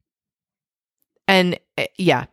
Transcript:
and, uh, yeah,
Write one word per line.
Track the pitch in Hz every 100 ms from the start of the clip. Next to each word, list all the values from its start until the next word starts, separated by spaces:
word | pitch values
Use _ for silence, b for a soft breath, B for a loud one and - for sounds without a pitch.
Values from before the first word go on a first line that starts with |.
| _ _ _ _ _ _ _ _ _ _ _ _ -
and, | 190 180 - _ -
uh, | 120 -
yeah, | 170 127 131